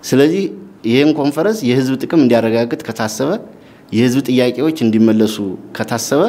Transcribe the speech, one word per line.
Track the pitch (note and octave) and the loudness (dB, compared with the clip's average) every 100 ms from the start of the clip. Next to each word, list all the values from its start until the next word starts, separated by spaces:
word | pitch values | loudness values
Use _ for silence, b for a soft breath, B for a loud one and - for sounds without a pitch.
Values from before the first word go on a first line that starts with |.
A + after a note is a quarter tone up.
ስለዚህ | - C3 D3 F#3 G3 - - - | 0 2 4 2 -4 -8 -18 -10
ይህን | A2 B2 D3 | 0 2 2
ኮንፈረንስ | D3 C#3 D3 F3+ A3 | 2 -2 -2 -2 0
የህዝብ | C3 B2 C3 C3 | 0 0 0 -2
ጥቅም | D#3+ E3+ | 0 2
እንዲያረጋግጥ | B2+ A#2 A2+ A2+ A#2 - | 4 4 2 0 -2 -4
ከታሰበ፣ | - A2 A2 - C3+ G#3+ - B B B B | -8 -6 -6 -2 -4 -4 -8 B B B B
የህዝብ | G#2+ B2 B2+ | 0 2 0
ጥያቄዎች | C3+ B2+ B2 A#2+ D#3 D#3+ | 0 2 2 0 -4 0
እንዲመለሱ | A#2 A2 A2 A2 G#2+ G#2+ G2+ F#2 - | 0 4 4 4 0 -2 -8 -8 -14
ከታሰበ | - A2+ A#2 - C#3 | -10 -6 -6 -2 0